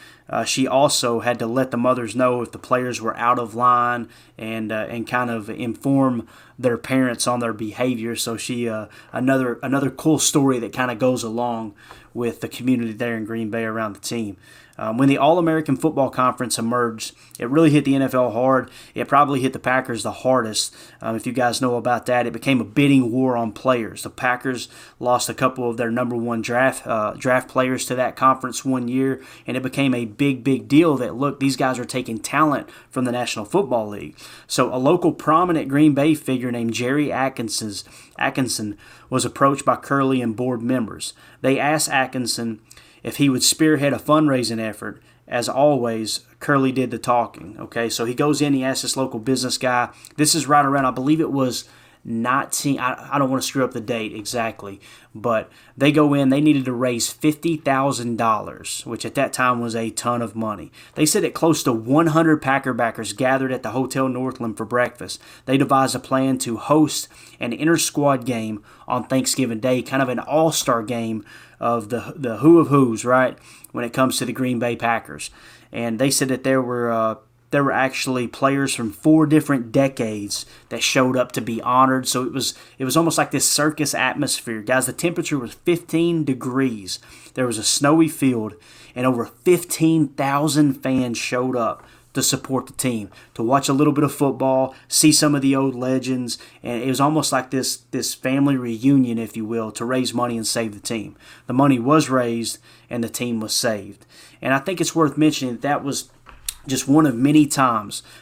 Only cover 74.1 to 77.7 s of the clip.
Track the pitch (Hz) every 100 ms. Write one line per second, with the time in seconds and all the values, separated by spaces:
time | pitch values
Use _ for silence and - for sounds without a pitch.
74.1 | - 135 131 127 120 120 117 117 113 -
75.1 | 73 - - - - _ 117 117 113 135
76.1 | - 135 127 135 135 123 123 120 113 110
77.1 | 110 _ _ _ 143 135